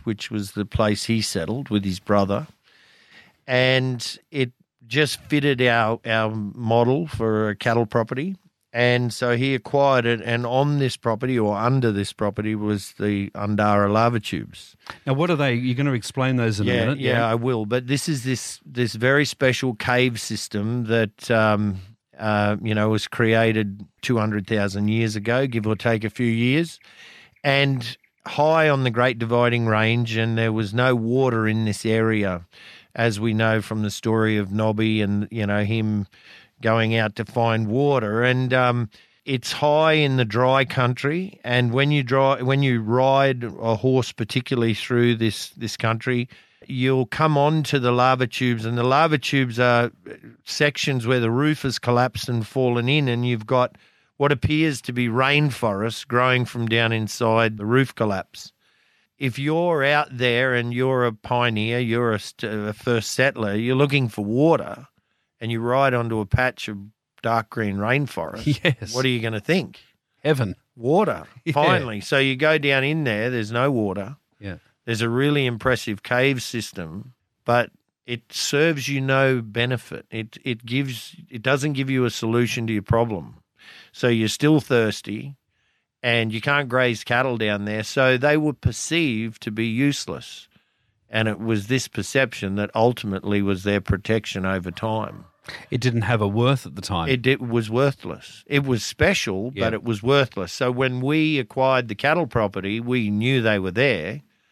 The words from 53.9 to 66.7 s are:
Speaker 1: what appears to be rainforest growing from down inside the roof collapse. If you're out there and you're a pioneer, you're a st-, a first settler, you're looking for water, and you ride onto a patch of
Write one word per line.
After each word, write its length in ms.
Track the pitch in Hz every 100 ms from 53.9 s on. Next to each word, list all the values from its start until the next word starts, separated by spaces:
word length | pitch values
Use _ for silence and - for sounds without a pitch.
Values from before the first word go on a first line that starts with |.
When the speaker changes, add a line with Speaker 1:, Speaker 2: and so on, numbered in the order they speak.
| _ _ -
Speaker 1:
what 120 | 143
appears 500 | 135 151 151 160 127
to 100 | -
be 160 | 123 120
rainforest 960 | 120 131 147 151 117 113 98 113 110 -
growing 380 | 123 127 127
from 220 | 120 120 113
down 240 | 117 113
inside 640 | 113 107 - 113 110 113 107
the 100 | 104
roof 260 | 127 131
collapse. 600 | - 110 95 - - - _ _ _ _ _ _ -
If 180 | 139 123
you're 460 | 143 160 175 156
out 320 | 139 147 147 123
there 380 | 123 120 131
and 180 | 123 120
you're 340 | 120 131 127 120
a 60 |
pioneer, 680 | 110 - 123 120 107 110 120
you're 320 | 120 117 120
a 80 | 107
st-, 320 | - - 110 107 104
a 40 |
first 380 | 104 131 117 -
settler, 400 | - 135 120 104 101
you're 180 | 120
looking 340 | 131 143 143 120
for 160 | 107
water, 640 | 104 120 160 139 87 - 139 _ _ _ _ -
and 100 | 113
you 100 | 117
ride 320 | 120 131 139
onto 280 | 123 117 110
a 60 | 101
patch 420 | - 127 -
of 100 | -